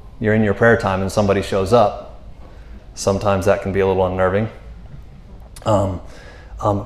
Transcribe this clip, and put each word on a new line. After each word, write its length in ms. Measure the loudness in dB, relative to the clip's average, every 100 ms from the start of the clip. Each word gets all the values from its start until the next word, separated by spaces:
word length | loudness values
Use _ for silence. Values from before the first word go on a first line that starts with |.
| -20 -4
you're 160 | 2 4
in 80 |
your 100 | 2
prayer 240 | 4 6 6
time 240 | 2 0
and 100 | 0
somebody 300 | 0 2 2
shows 320 | 0 -2 4
up. 480 | 4 4 0 -12 -18 -18 -18 -18 -20 -18 -20 -18
Sometimes 540 | -4 -2 0 0 2 2
that 160 | 0
can 100 | 0
be 60 | 0
a 80 | 2
little 180 | 2 0
unnerving. 440 | 2 0 0 -2 -8 -18 -18 -18 -18 -18 -20 -20 -20 -18 -8 0
Um, 340 | 2 0 -4 -10 -18 -20 -20 -16 -4
um, 220 | -2 -2